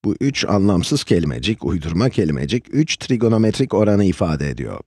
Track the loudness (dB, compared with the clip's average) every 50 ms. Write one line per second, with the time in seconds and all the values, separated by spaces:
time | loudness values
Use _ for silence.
0 | -2 -4 -4 -2 -2 -4 -2 -2 -2 0 2 2 4 4 2 2 0 0 -2 -2
1 | 2 2 2 2 2 0 -4 -4 -4 -4 -4 -4 -4 -4 -4 -4 -4 -2 -2 0
2 | 0 0 0 0 0 0 0 -2 -2 -4 -4 -4 -4 -2 -2 -2 0 0 -4 -8
3 | -4 -4 -2 0 2 2 4 4 2 2 2 0 -2 0 2 2 4 4 4 4
4 | 2 2 2 0 0 -2 0 -2 -2 -6 -6 -6 -8 -10 -10 -14 -16